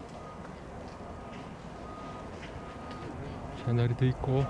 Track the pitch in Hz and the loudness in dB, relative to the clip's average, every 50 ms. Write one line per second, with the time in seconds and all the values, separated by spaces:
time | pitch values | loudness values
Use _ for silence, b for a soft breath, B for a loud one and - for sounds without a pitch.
0 | - - - - - - - - - - - - - - - - - - - - | -8 -8 -8 -8 -8 -8 -8 -8 -8 -8 -8 -8 -8 -8 -8 -8 -8 -8 -8 -8
1 | - - - - - - - - - - - - - - - - - - 1077 - | -8 -8 -8 -8 -8 -8 -8 -8 -8 -8 -8 -8 -8 -8 -8 -8 -8 -8 -6 -6
2 | 1077 1077 - - - - - - - - - - - - - - - - - - | -6 -6 -6 -6 -6 -6 -6 -6 -6 -6 -6 -6 -6 -6 -6 -6 -6 -6 -6 -6
3 | - - - - - - - - - - - - - 123 117 120 120 120 120 - | -4 -4 -4 -4 -4 -4 -4 -4 -4 -4 -4 0 4 6 6 8 8 6 6 6
4 | 127 127 127 - - - 131 135 139 | 6 6 6 4 4 6 6 6 6